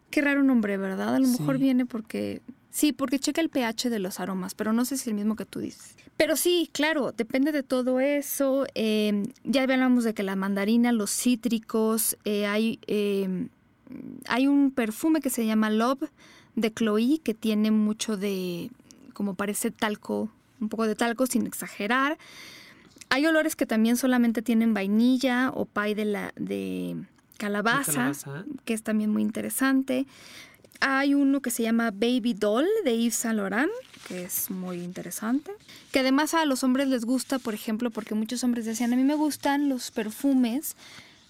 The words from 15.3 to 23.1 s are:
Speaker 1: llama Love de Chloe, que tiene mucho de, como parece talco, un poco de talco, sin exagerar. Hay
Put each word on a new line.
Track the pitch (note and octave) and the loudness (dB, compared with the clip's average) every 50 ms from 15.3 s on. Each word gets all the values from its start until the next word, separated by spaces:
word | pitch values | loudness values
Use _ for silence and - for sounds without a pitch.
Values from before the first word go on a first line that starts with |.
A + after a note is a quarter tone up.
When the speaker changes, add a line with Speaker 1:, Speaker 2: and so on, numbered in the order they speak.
| - - A3+ | -2 0 0
Speaker 1:
llama | A3 A3 G#3+ A3 G#3+ | 2 2 2 4 4
Love | G#3+ A3 A3+ B3 C#4 C4+ D#4+ - _ _ - - - - - _ - | 2 2 2 2 0 -2 -4 -8 _ _ -20 -20 -20 -20 -20 _ -2
de | A#3 G#3 A3 A3 | 0 0 0 0
Chloe, | - A#3 A3 G#3 G#3+ A#3 B3 D#4 D#4 - | 0 0 2 2 2 4 2 2 0 0
que | - G#3+ | -4 -4
tiene | - - A3 G#3+ G#3 G#3+ A3 | -2 0 0 2 2 4 4
mucho | A3 G#3+ G#3+ G#3 G#3+ G#3+ - - A3 | 4 4 2 2 0 -2 -4 -4 -4
de, | F#3+ G3 G#3 G3 F#3+ F#3 F3+ F3 E3+ E3+ - - - - - - - - - - | -4 -4 -4 -4 -4 -4 -4 -6 -6 -8 -12 -14 -18 -20 -20 -20 -20 -20 -16 -8
como | - G3+ G3+ F#3 | -6 -6 -4 -4
parece | - G3+ G3+ G#3 - - A#3 | -4 -4 -4 -2 -2 -4 -4
talco, | - - A#3 G#3+ G#3 - - - G#3 G#3 G#3+ G#3+ - _ _ _ _ - | -4 -2 -4 -4 -4 -4 -6 -4 -4 -4 -4 -6 -8 _ _ _ _ -8
un | G#3+ G#3+ | -6 -6
poco | - G#3 A3+ | -2 -2 -2
de | A3 G#3+ | 0 0
talco, | - A#3+ A#3 A3+ - C4 | 0 0 0 0 0 0
sin | B3+ - A3+ G#3 | 0 0 0 -2
exagerar. | F#3 - - F#3 F3+ - - G3+ G#3 A#3+ C4 C4+ C#4+ E4 - - - - - - - - - - - - - - - - - - | -2 -6 -8 -10 -10 -8 -6 -2 0 0 2 2 0 -2 -4 -10 -16 -20 -20 -20 -20 -20 -20 -20 -20 -20 -20 -20 -20 -20 -12 -4
Hay | - | -2